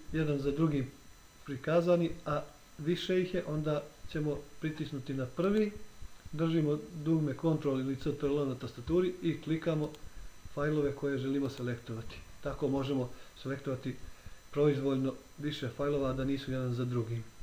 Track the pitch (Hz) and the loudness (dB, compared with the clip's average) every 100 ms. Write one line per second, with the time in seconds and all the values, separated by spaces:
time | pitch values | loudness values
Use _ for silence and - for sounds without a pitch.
0 | - 160 151 143 139 143 160 143 123 - | -4 0 2 2 2 4 4 4 -2 -8
1 | - - - - - 131 - 170 170 175 | -20 -20 -20 -18 -10 -6 4 4 6 4
2 | 165 165 - 147 - - - - 147 175 | 4 0 -2 -2 -4 -14 -18 -4 0 0
3 | - 185 180 175 160 151 151 147 - - | 2 2 2 0 0 0 2 0 -2 -12
4 | - 160 151 143 - - 160 156 147 143 | -6 -2 0 -2 -6 -4 -4 -2 -4 -4
5 | 123 135 127 - 185 214 214 208 - - | -4 -4 -2 2 4 4 2 0 -12 -12
6 | - - - 151 165 165 151 151 - 165 | -12 -12 -10 0 4 4 4 2 -2 -4
7 | 147 160 147 131 165 151 143 131 131 131 | 2 4 4 2 2 4 2 2 0 0
8 | 156 - 143 147 139 123 123 - 117 170 | -2 0 2 2 0 -2 -6 -8 0 2
9 | 185 180 170 151 - 160 165 156 151 - | 2 2 0 0 0 0 2 0 0 -6
10 | - - - - - - 147 151 143 - | -12 -10 -12 -12 -8 -2 2 4 2 2
11 | 143 135 135 139 135 127 123 117 - 113 | 0 0 2 0 0 -2 -4 -4 -4 -6
12 | 113 - - - - 135 143 135 135 139 | -6 -10 -12 -8 -6 0 0 2 2 0
13 | 120 - - - 131 139 - 127 131 - | -2 -6 -14 -10 -6 -4 -4 -4 -4 -6
14 | - - - - - 143 147 131 135 135 | -10 -12 -14 -14 -4 4 4 4 2 2
15 | 131 127 - - 147 147 127 - 143 147 | 0 -4 -14 -6 -6 -4 -6 -2 0 2
16 | 135 131 135 139 135 131 127 120 123 123 | 0 0 0 0 -2 -2 -2 0 0 0
17 | 110 117 113 - | 0 -4 -6 -12